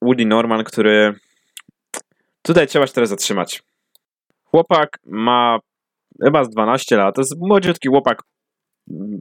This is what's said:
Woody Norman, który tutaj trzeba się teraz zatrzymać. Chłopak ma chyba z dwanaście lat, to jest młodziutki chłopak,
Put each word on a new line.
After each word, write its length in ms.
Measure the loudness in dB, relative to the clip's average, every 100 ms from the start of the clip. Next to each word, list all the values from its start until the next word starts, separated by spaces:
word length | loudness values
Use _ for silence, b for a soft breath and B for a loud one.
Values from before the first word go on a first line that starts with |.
Woody 240 | -2 0 2
Norman, 380 | 0 0 -2
który 500 | -2 -2 2 4 2 -2 _ _ _ -20 -20 _ _ -18 -18 _ _ _
tutaj 240 | 0 2 2
trzeba 200 | 2 0
się 60 |
teraz 160 | 0 -2
zatrzymać. 540 | -2 -4 -4 -6 -8 -16 _ _ _ _ _ _ _
Chłopak 540 | _ 0 2 0 0 -6 -12
ma 520 | -4 0 2 2 0 -4 _ _ _ _ _
chyba 220 | 0 2
z 60 | 0
dwanaście 460 | -2 0 0 0 2
lat, 180 | 2
to 60 | 0
jest 160 | -6 -6
młodziutki 500 | 0 0 0 -2 0
chłopak, 340 | 0 0 -6 -8 _ _ _ _ _ _ -14 -12 -14